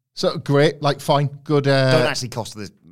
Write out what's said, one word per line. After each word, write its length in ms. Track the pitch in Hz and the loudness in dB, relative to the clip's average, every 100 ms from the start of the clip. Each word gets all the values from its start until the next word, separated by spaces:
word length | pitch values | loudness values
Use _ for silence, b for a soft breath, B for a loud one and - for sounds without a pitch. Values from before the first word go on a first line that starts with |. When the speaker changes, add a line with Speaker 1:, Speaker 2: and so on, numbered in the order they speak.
| _ | _
Speaker 1:
So, 220 | - 185 160 | -6 -4 -4
great. 460 | 120 143 151 - | 0 4 4 2
Like, 180 | 143 139 | -4 -4
fine. 280 | - 143 143 139 | 0 0 0 -6
Good, 220 | - 147 135 | -2 0 2
uh, 260 | 135 131 | 2 4
Speaker 2:
Don't 140 | 127 127 | 2 2
actually 220 | 131 127 | -2 -8
cost 260 | 120 104 | -8 -10
the, 160 | 107 98 _ 85 | -10 -14 _ -20